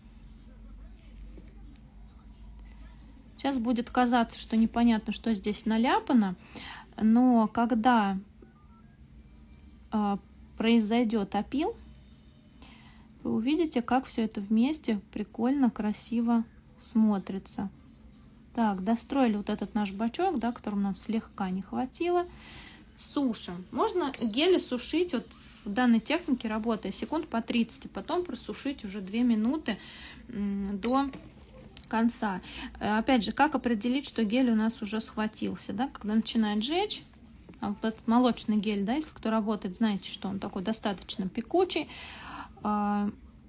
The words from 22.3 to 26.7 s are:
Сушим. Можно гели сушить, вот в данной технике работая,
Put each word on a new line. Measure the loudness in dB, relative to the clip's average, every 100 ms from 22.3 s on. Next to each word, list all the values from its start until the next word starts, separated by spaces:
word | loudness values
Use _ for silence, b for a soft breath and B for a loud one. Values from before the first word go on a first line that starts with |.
| B B B B B B -8
Сушим. | -4 0 0 0 -2 -4 -6
Можно | 0 0 2 -2 -2
гели | -2 2 4 4
сушить, | 2 -4 -2 0 0
вот | -2 -6 -12 -20 -12 -4
в |
данной | 2 6 6
технике | 4 -2 0 -2 -2
работая, | -2 -2